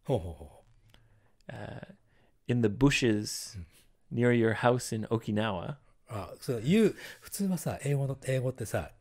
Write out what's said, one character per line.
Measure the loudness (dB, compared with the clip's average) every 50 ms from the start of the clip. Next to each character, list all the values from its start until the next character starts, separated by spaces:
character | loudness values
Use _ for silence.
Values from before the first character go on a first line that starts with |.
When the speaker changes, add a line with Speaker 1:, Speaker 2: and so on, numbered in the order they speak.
| _
Speaker 1:
ほ | -2 -2
う | -2
ほ | -2 -6
う | -12
ほ | -12 -16 -20 -20 -20 _ _ _ _ _ _ _ -20 _ _ _ _ _ _ _ _ _ -14
う。 |
Speaker 2:
uh, | -14 -12 -12 -12 -12 -14 -16 -16 -20 _ _ _ _ _ _ _ _ _ _ -2
in | 0 2
the | 2 2
bushes | 4 6 4 6 6 4 4 4 2 2 0 -4 -8 -10 -12 -12 -14 -16
Speaker 1:
う |
ん。 | -16 -16 _ -20 _ _ _ _ _ _ -2 2
Speaker 2:
near | 4 4
your | 4 4 4 4 2
house | 4 4 4 4 4 -2 -4 -6
in | -6 -4
Okinawa. | -2 -2 -2 0 0 -2 0 0 -2 -2 -4 -6 -8 -10 -12 _ _ _ _ _ _
Speaker 1:
あ、 | -10 -10 -10 -10 -14 -12
そ | -6 -6 -6
う、 | -4 2
you、 | 4 4 6 6 4 2 0 -14 -18 -18 -18
普 | -18 -14
通 | -6 -4 -2
は | -2 -2 -2
さ、 | -2 -4 -6 -4 -2
英 | -2 0
語 | 0 0 -2
の、 | -4 -6 -4
英 | -2 -2 0
語 | 0 -2
っ | -4
て | -6 -8
さ | -4 -4 -4 -4 -4 -12 _